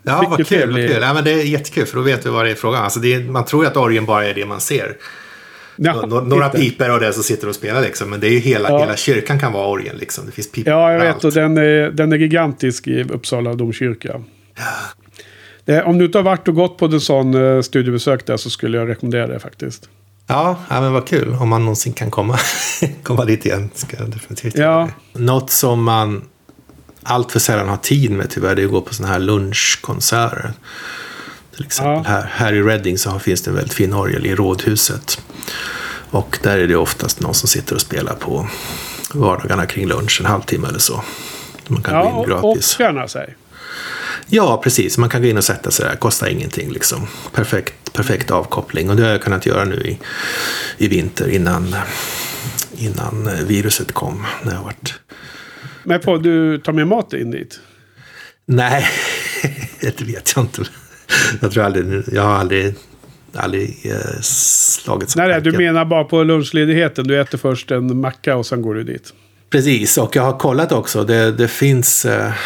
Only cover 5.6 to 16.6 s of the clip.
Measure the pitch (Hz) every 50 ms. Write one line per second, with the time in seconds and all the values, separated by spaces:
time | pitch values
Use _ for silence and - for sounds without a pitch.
5.6 | - - - - 147 160 160 120 104 107 117 123 127 123 135 139 143 139 135 -
6.6 | 143 123 120 - 139 123 120 117 113 107 98 110 104 - 117 101 - 104 101 -
7.6 | - 104 110 131 131 101 - - - 101 104 104 104 107 120 120 113 135 127 -
8.6 | - - 143 147 147 147 107 101 - - 135 110 101 - 147 139 143 127 107 98
9.6 | 98 101 101 98 98 101 92 - - - - - - - - - 104 - - -
10.6 | 110 151 151 160 170 165 165 170 170 165 156 156 - 160 147 156 156 156 160 156
11.6 | 151 151 151 151 151 151 - 147 156 156 160 151 160 156 160 165 165 151 120 -
12.6 | - 127 120 - - 139 127 127 127 127 - 123 - - - 123 120 120 120 120
13.6 | 123 117 113 - 131 123 113 - - - - 123 113 - - _ _ _ _ -
14.6 | - - - - - - - _ _ _ _ - - - - - - - - -
15.6 | _ - 147 156 175 170 175 175 180 170 175 214 190 190 190 165 - - 165 160